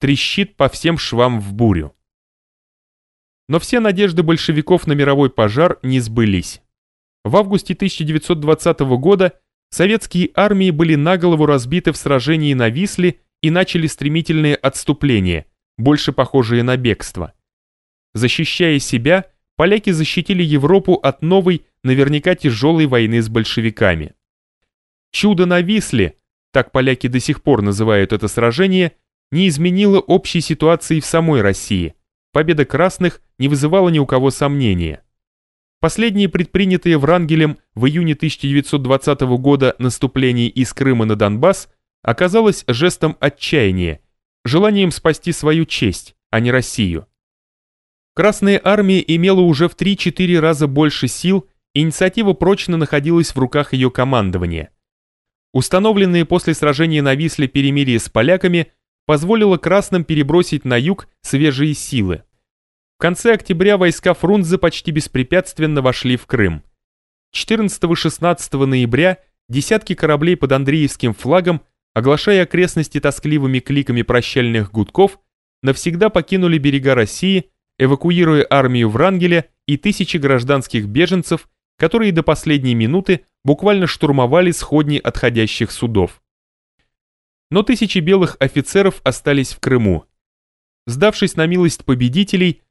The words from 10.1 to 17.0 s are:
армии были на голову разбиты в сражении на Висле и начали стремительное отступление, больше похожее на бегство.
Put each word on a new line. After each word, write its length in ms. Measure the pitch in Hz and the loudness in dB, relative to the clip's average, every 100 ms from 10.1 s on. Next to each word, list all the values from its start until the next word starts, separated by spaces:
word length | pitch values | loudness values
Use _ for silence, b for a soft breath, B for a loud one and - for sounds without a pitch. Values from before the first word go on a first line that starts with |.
| 175 180 | -2 -2
армии 360 | - 202 196 190 | 0 0 2 2
были 240 | 151 165 | 2 2
на 240 | 147 156 185 | 2 2 2
голову 260 | 175 160 | 2 2
разбиты 480 | 147 143 123 170 165 | 2 2 0 -2 -2
в 40 | 143 | -4
сражении 560 | 139 135 123 160 147 | 0 0 0 0 0
на 160 | 131 117 | 2 0
Висле 500 | 131 196 - 180 - _ _ | 0 -4 0 -2 -2 _ _
и 80 | 160 | 0
начали 360 | 170 185 170 160 | 0 0 0 -2
стремительное 680 | - 147 160 156 156 151 | -4 -4 -2 -2 0 2
отступление, 880 | 147 135 - - 139 143 110 92 82 - _ _ - | 0 -2 -4 -4 -2 2 2 0 -2 -6 _ _ -2
больше 340 | 123 147 - | 2 2 0
похожее 500 | 135 127 139 113 120 | -2 0 0 2 0
на 160 | 123 127 | 0 0
бегство. 560 | 120 98 | 0 -2